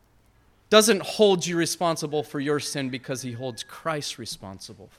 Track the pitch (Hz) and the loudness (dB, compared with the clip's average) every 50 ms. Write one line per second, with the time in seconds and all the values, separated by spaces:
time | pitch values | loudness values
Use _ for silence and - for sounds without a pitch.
0 | _ _ _ _ _ _ _ _ _ _ _ _ _ - 208 214 208 220 220 180 | _ _ _ _ _ _ _ _ _ _ _ _ _ 6 6 8 8 6 4 2
1 | 143 - - - 214 202 190 180 - 175 175 170 165 156 - - 180 170 160 - | 0 -2 2 4 6 6 6 4 0 0 0 0 0 0 0 0 0 0 0 -2
2 | 160 143 147 151 147 - - 147 139 147 147 143 - - - 147 135 127 127 127 | -4 -4 -2 -4 -4 -4 -4 -4 -2 0 0 -2 -2 -4 -4 -4 -4 -4 -6 -6
3 | - - 135 120 127 127 117 113 131 131 117 - - - - - - 165 156 147 | -8 -8 -8 -8 -8 -8 -8 -8 -8 -8 -8 -10 -12 -14 -16 -8 -6 -6 -4 -4
4 | 139 - - - 113 - - - 107 95 98 95 - - 104 92 95 - _ | -6 -8 -10 -10 -12 -12 -12 -12 -12 -14 -14 -14 -16 -18 -18 -20 -20 -20 _